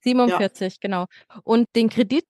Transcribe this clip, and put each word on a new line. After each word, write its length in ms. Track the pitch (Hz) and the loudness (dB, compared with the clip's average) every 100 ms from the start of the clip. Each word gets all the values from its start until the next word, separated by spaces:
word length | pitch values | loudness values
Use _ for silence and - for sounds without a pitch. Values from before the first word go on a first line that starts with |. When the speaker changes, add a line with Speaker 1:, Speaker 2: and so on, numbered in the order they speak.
Speaker 1:
siebenundvierzig, 720 | 247 254 247 175 196 - 190 | -2 2 2 0 -2 -4 -10
Speaker 2:
Ja. 40 | - | -8
Speaker 1:
genau. 240 | 196 185 180 - _ 214 | -6 -6 -6 -12 _ -10
Und 240 | - 226 233 233 | 0 2 2 0
den 140 | 226 | 0
Kredit 360 | - 220 285 | 0 -2 -2